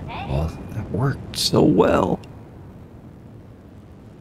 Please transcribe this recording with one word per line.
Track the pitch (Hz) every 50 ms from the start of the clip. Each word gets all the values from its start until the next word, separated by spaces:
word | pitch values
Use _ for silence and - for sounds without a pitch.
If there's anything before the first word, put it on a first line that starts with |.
| - -
oh, | - - 784 - 67 71 80 80 - - - -
that | - 113 101 -
worked | - 101 131 143 - - - - -
so | - - - - -
well. | - - - - - - - - - - - - - - - - - - - - - - - - - - - - - - - - - - - - - - - - - - - - - - - - - - - -